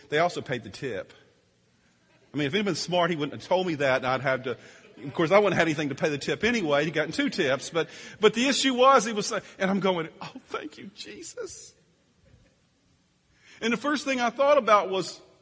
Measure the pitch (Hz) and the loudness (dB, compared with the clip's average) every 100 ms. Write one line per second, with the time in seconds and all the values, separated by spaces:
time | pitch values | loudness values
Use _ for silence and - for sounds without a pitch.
0 | - 151 175 160 123 127 110 - 139 95 | -4 0 0 -2 -6 -8 -8 -12 -8 -8
1 | - - _ _ _ _ _ _ _ _ | -10 -18 _ _ _ _ _ _ _ _
2 | _ _ _ 139 143 180 202 156 - 180 | _ _ _ -4 -2 0 0 -2 -2 0
3 | 170 165 147 110 - 185 185 147 139 131 | 2 0 -4 -6 -2 0 0 0 2 2
4 | 127 131 139 131 127 113 - - - - | 2 -2 0 -2 -2 -8 -10 -20 -20 -16
5 | 147 - 160 196 208 - 165 151 147 135 | -12 -2 4 4 4 2 2 0 -4 -2
6 | 165 143 - 143 220 240 160 143 156 147 | -2 -2 -4 -2 0 0 0 0 0 -2
7 | 151 214 285 - 147 135 - 165 156 - | -4 -2 -2 0 0 0 -2 -4 -4 -6
8 | - - 214 220 269 - 269 247 262 269 | -18 2 2 4 0 2 0 4 6 6
9 | 214 208 - 208 - - 190 196 190 180 | 4 -4 -4 -6 -8 -4 -2 0 0 0
10 | 160 - - 262 - 427 302 - 220 - | -2 -10 -16 -16 -14 -12 -12 -16 -20 -18
11 | - 415 339 - 415 - - _ _ _ | -18 -16 -16 -12 -14 -14 -20 _ _ _
12 | _ _ _ - _ _ _ _ _ _ | _ _ _ -20 _ _ _ _ _ _
13 | _ _ _ _ - - 220 233 285 294 | _ _ _ _ -20 -6 -2 -2 0 -2
14 | 277 262 240 240 277 294 220 208 180 190 | -2 -2 -2 2 4 4 6 4 4 -2
15 | 170 - - _ | -4 -8 -20 _